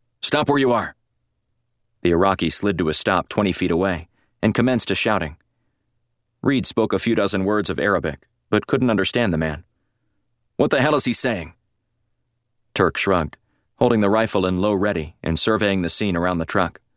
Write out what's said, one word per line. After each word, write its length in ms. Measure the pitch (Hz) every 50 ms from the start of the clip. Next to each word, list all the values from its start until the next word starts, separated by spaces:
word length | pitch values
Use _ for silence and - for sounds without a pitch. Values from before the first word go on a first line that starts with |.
| _ _ _ _
"Stop 260 | - - - 147 147 -
where 120 | 143 139
you 120 | 135 127
are!" 240 | 120 110 92 - - _ _ _ _ _ _ _ _ _ _ _ _ _ _ _ _ _ _ _ _ _ -
The 80 | 87
Iraqi 380 | 85 82 95 98 95 - - -
slid 280 | - - - 101 95 82
to 100 | 90 78
a 60 | 76
stop 340 | - - 104 95 87 - -
twenty 240 | - - 104 92
feet 200 | 87 - 92 82
away 360 | 85 82 92 98 90 80 80 - _ _ _ _ _ _
and 140 | - 110 101
commenced 360 | - 117 127 127 113 - -
a 40 | 95
shouting. 400 | - - 117 107 95 82 78 78 - _ _ _ _ _ _ _ _ _ _ _ _ _ _ _ _ _ _ _ _
Reed 240 | - - 139 127 -
spoke 280 | - - 117 110 98 104
a 60 | 95
few 160 | - 117 113
dozen 280 | 107 101 98 - 98 92
words 260 | 98 104 104 98 -
of 100 | 82 -
Arabic, 460 | 76 104 98 87 - 80 69 - _ _ _ _ _ _
but 180 | 107 107 - -
couldn't 220 | 143 135 127 123
understand 440 | 110 95 95 - - 123 117 104 85
the 40 | 78
man. 280 | 80 78 76 85 - _ _ _ _ _ _ _ _ _ _ _ _ _ _ _ _ _ _
"What 140 | - 135 -
the 120 | - 139
hell 120 | 127 156 151
is 120 | 139 -
he 80 | 127 113
saying?" 400 | - - 127 113 90 80 71 - _ _ _ _ _ _ _ _ _ _ _ _ _ _ _ _ _ _ _ _ _ _ _ _
Turk 200 | - 98 82 -
shrugged, 420 | - - 98 95 87 78 71 - - _ _ _ _ _ _ _ _
holding 240 | 131 123 120 110
the 80 | 104 98
rifle 360 | 104 110 113 107 - 101 92
in 160 | 92 92 90
low 120 | 98 107 104
ready 420 | 95 98 104 101 85 76 80 - _ -
and 160 | - 82 80
surveying 420 | - 110 110 107 104 101 98 95
the 80 | 87 82
scene 260 | - - 110 101 87
around 220 | 85 87 90 90 82
the 80 | 82
truck. 340 | - - 101 90 - - - - _ _